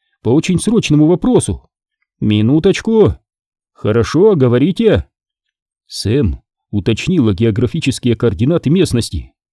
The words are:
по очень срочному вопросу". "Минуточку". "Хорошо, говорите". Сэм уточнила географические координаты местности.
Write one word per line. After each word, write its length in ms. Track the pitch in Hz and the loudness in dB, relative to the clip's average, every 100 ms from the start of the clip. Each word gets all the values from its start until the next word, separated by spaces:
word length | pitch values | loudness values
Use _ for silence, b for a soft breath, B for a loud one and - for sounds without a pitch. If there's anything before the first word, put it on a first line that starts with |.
| _ _ | _ _
по 80 | - | -2
очень 300 | 143 - 175 | 0 0 -2
срочному 480 | - 226 - 151 151 | 0 0 2 2 2
вопросу". 640 | 180 254 220 - 87 - _ _ _ _ _ | 2 2 0 0 -6 -12 _ _ _ _ _
"Минуточку". 960 | 107 107 110 156 190 180 - 220 170 - _ _ _ _ _ | -2 0 2 2 0 -2 0 2 2 0 _ _ _ _ _
"Хорошо, 600 | _ 104 113 110 147 220 180 | _ -2 0 0 2 2 4
говорите". 720 | 127 120 160 - 226 131 - _ _ _ _ _ _ _ _ | 2 2 0 0 0 0 -2 _ _ _ _ _ _ _ _
Сэм 540 | - 98 131 107 64 _ _ _ | -10 -4 -2 -2 -4 _ _ _
уточнила 640 | 104 92 110 - 180 113 | -6 -4 -4 -2 0 0
географические 840 | 90 117 107 123 170 143 - 120 113 | 0 -2 0 -4 -4 -4 -4 -4 -2
координаты 540 | 120 80 240 170 - | -2 0 -2 0 0
местности. 640 | 185 160 117 - 73 62 _ _ | 0 0 -2 -4 -8 -12 _ _